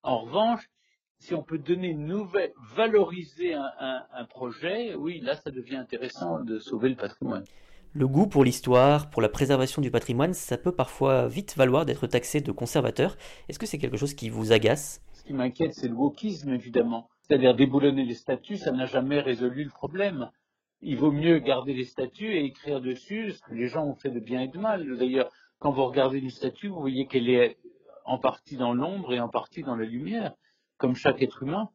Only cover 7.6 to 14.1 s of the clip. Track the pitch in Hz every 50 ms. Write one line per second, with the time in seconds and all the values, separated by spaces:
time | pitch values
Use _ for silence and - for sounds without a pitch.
7.6 | - - - - - - - 151 131 131 135 147 208 208 - 143 135 123 123 -
8.6 | - 127 123 123 127 139 147 147 151 - - - 214 208 208 - 147 131 143 131
9.6 | 131 131 - - 143 123 117 117 - - 123 120 139 170 185 - - - 127 -
10.6 | - 180 180 - 131 - - - 139 135 135 131 123 120 117 165 196 - - -
11.6 | 135 127 127 143 165 147 120 - - 120 - 123 120 - - 151 143 - - -
12.6 | 120 117 - 156 123 113 113 - 131 190 - - - - - - - - - -
13.6 | 233 214 - 147 139 123 123 110 135 143